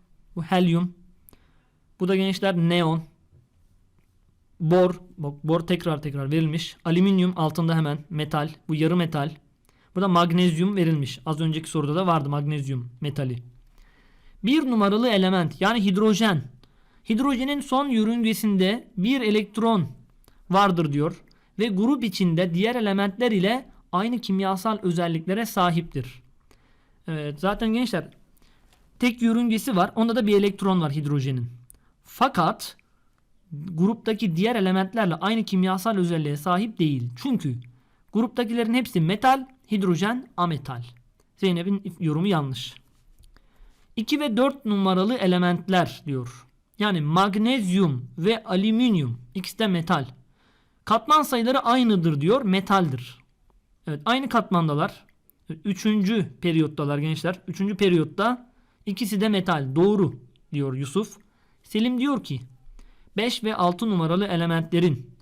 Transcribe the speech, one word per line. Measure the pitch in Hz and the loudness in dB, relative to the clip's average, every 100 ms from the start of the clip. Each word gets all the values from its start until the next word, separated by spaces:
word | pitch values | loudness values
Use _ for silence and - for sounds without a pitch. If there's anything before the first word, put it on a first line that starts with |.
| _ _ _ 175 | _ _ _ -12
bu | |
helyum, | 160 185 180 170 180 - - _ _ - _ _ _ _ _ - | -2 2 4 2 0 -6 -20 _ _ -20 _ _ _ _ _ -4
bu | 185 | 0
da | 190 | 2
gençler | 190 185 196 175 | 0 0 0 2
neon, | 165 175 160 160 160 _ _ - _ _ _ _ _ _ _ _ _ _ _ - | 2 2 2 0 -6 _ _ -20 _ _ _ _ _ _ _ _ _ _ _ -4
bor, | 160 180 180 175 - - | 2 4 4 0 -12 -12
bak, | 143 143 | -10 -6
bor | 151 165 | -2 0
tekrar | 165 175 175 151 | 0 -2 -2 -4
tekrar | 151 139 135 | -6 -6 -2
verilmiş. | 160 160 160 - - | 0 0 -2 -8 -8
Alüminyum | 165 170 190 190 180 175 | 0 4 4 4 2 2
altında | 160 160 165 160 | -2 0 0 2
hemen | 151 147 - | 0 -4 -6
metal, | 151 151 156 151 156 - | -6 -4 -2 -4 -8 -6
bu | |
yarı | 156 156 180 | 0 2 2
metal. | 165 156 143 - _ _ _ _ _ | 0 -2 -4 -8 _ _ _ _ _
Burada | 180 196 | -2 2
magnezyum | 175 170 175 180 156 185 196 | 4 4 4 2 2 0 0
verilmiş. | 165 156 135 - - | 0 0 -2 -6 -6
Az | 151 | -4
önceki | 160 156 156 | -2 -4 -4
soruda | 160 147 | -4 -2
da | 160 190 | 0 0
vardı | - 139 | 0 -2
magnezyum | 143 143 151 135 131 123 - | -4 -4 -4 -4 -6 -8 -10
metali. | 147 143 135 123 120 - _ - - _ _ _ - - | -8 -6 -6 -8 -12 -20 _ -20 -20 _ _ _ -20 -6
Bir | 196 311 262 | 0 2 2
numaralı | 226 202 214 247 | 2 2 2 2
element | 202 185 190 165 - | 2 2 2 0 0
yani | 196 233 | 0 2
hidrojen. | 196 190 220 196 220 156 - - - _ _ _ - | 2 4 4 4 2 0 -2 -14 -20 _ _ _ -4
Hidrojenin | 220 269 247 262 285 | 0 0 0 -2 -4
son | 277 262 285 | -2 -2 0
yörüngesinde | 226 220 240 226 214 214 190 185 233 - - | 0 2 0 0 0 0 2 2 -2 -6 -4
bir | 208 269 | 0 0
elektron | 214 214 208 - 226 214 151 - - _ _ - - | 2 0 0 -2 2 2 0 -8 -20 _ _ -20 0
vardır | 185 202 170 156 | 2 4 2 0
diyor. | 143 156 180 - _ _ - | 0 -2 -4 -16 _ _ -4
Ve | 226 | -2
grup | 190 226 285 | 0 0 0
içinde | 233 - 185 165 185 | -2 0 0 2 0
diğer | 170 214 | 0 0
elementler | 247 208 196 196 196 247 | 0 0 0 -2 0 0
ile | 208 185 254 - - _ | 2 2 0 -6 -20 _
aynı | 175 226 247 | -4 -2 -4
kimyasal | - 190 190 190 220 214 | -2 -2 0 -2 -2 -2
özelliklere | 185 170 170 160 165 202 226 | -2 -2 -2 -2 -2 -4 -2
sahiptir. | - 180 165 165 143 120 - - _ _ _ _ _ _ _ - | 0 2 0 -2 -8 -10 -14 -20 _ _ _ _ _ _ _ -10
Evet, | 156 147 147 | -8 -8 -4
zaten | 190 208 220 | -2 0 0
gençler | 226 247 175 151 - _ _ _ _ _ _ _ - | 0 0 -2 -6 -14 _ _ _ _ _ _ _ -4
tek | 247 240 | -2 0
yörüngesi | 233 226 240 220 269 185 | 0 2 0 0 0 0
var. | 190 | 0
Onda | 220 226 254 | 0 0 2
da | 208 | 2
bir | 202 | 4
elektron | 202 196 196 185 | 2 0 0 2
var | 156 | 0
hidrojenin. | 147 147 147 131 131 120 - - _ _ _ | -2 -2 -2 -2 -4 -6 -10 -20 _ _ _
Fakat | _ - 269 226 170 220 - - _ _ _ _ _ _ _ | _ -2 0 2 0 -2 -10 -16 _ _ _ _ _ _ _
gruptaki | 147 175 160 190 226 220 214 208 160 | -14 -8 0 0 0 -4 -2 -2 0
diğer | 214 240 | 0 0
elementlerle | 190 190 190 226 196 | 0 0 0 -2 -2
aynı | 156 190 226 | 0 -2 -2
kimyasal | 208 190 185 185 226 202 | 0 0 0 0 -2 0
özelliğe | 175 165 147 147 | 0 0 -2 -4
sahip | 185 180 220 - | -2 -2 -2 -2
değil. | 156 135 120 - | 0 0 -4 -6
Çünkü | 277 220 143 120 - - _ _ _ | -4 -2 -2 -6 -12 -20 _ _ _
gruptakilerin | 208 240 - 226 233 226 | -2 0 -2 -2 -2 0
hepsi | 247 247 180 | 0 0 0
metal, | 160 214 254 262 254 _ _ | 0 2 2 2 0 _ _
hidrojen | 208 185 160 202 247 262 - | 0 2 2 0 -2 -6 -4
ametal. | 175 151 - 123 120 - _ _ _ _ | -2 -2 -6 -12 -14 -20 _ _ _ _
Zeynep'in | 196 170 180 196 | 0 0 0 -4
if-, | 196 - | -4 -4
yorumu | 165 151 196 | -2 0 0
yanlış. | 165 139 123 - - _ _ _ - - - _ _ - _ _ - | 0 -2 -6 -12 -16 _ _ _ -20 -20 -20 _ _ -20 _ _ -8
İki | 214 294 | -2 -2
ve | 294 214 | 0 2
dört | 269 277 | 0 0
numaralı | 214 202 190 185 202 | -2 0 2 2 2
elementler | 254 185 180 180 175 - 185 156 - 147 | 0 2 2 2 0 2 2 2 -4 -8
diyor. | 131 123 - - _ _ - | -6 -8 -14 -20 _ _ -4
Yani | 208 180 | -2 0
magnezyum | 147 175 202 202 220 262 190 185 175 127 120 - | 0 2 2 2 0 0 0 2 2 0 -8 -4
ve | 180 226 | -2 -2
alüminyum | - 185 214 220 247 185 127 120 - | -2 0 2 2 2 2 0 -6 -10
ikisi | 196 185 - | -12 -10 -4
de | 214 | 0
metal. | 180 165 165 127 - _ _ _ _ _ _ | 0 0 -2 -2 -12 _ _ _ _ _ _
Katman | - 226 226 302 | -2 0 4 2
sayıları | 294 247 233 262 | 4 0 2 2
aynıdır | 233 254 233 196 165 147 | 4 4 4 4 2 2
diyor, | 156 254 | 2 2
metaldir. | 214 185 190 196 165 127 - - _ _ _ _ _ _ - | 2 0 2 2 2 -2 -8 -20 _ _ _ _ _ _ -10
Evet, | 147 | -6
aynı | 151 254 269 | -2 -2 0
katmandalar. | 233 226 175 160 147 180 - - _ _ _ - 160 | 0 2 2 2 0 -2 -6 -20 _ _ _ -16 -8
Üçüncü | 202 190 214 214 185 226 - - | -6 -2 2 2 2 0 -2 -4
periyottalar | 175 165 151 151 143 143 | 0 2 0 -2 -4 -2
gençler. | 156 160 170 185 - | -2 -2 -4 -6 -8
Üçüncü | 160 196 196 | -6 -4 0
periyotta | 202 175 151 170 220 254 - _ _ _ - | 2 4 2 -2 -2 -2 -8 _ _ _ -10
ikisi | 196 208 202 | -6 -4 0
de | 220 | 0
metal. | 196 185 156 135 143 | 0 0 -2 0 2
Doğru | 196 208 156 - - _ _ | 4 4 0 -2 -14 _ _
diyor | 147 139 | -6 -4
Yusuf. | 131 135 196 220 - _ _ _ _ | -4 -4 -4 -6 -10 _ _ _ _
Selim | _ 214 247 247 | _ -2 0 0
diyor | 277 247 | -2 -2
ki | - 131 - - - - - - - 196 | -4 -10 -12 -20 -20 -20 -20 -20 -10 -4
beş | 240 - | -4 -2
ve | 214 - | -4 0
altı | 175 180 226 | 0 0 0
numaralı | 185 156 180 | 0 0 0
elementlerin | 202 170 170 170 165 170 175 131 - - | 0 -2 0 -2 0 2 2 0 -6 -20